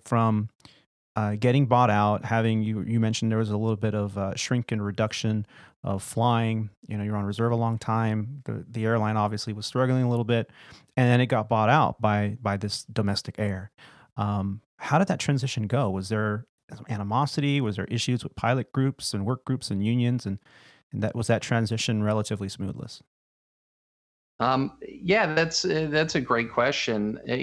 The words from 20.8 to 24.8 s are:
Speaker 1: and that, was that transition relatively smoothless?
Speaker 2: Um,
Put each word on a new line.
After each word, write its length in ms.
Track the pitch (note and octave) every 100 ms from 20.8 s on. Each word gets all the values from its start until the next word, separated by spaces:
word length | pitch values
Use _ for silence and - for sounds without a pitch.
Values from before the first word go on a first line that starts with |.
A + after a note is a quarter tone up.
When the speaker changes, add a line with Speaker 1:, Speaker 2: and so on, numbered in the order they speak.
| _
Speaker 1:
and 100 | G2+
that, 140 | G#2 A#2+
was 100 | A2+
that 160 | A2
transition 600 | - A#2 A2 A2+ - G#2+
relatively 460 | G#2+ G#2+ G#2 G2+ G2
smoothless? 540 | - G2 - - - _ _ _ _ _ _ _ _ _ _ _ _ _ -
Speaker 2:
Um, 400 | A#2+ C3 C#3 -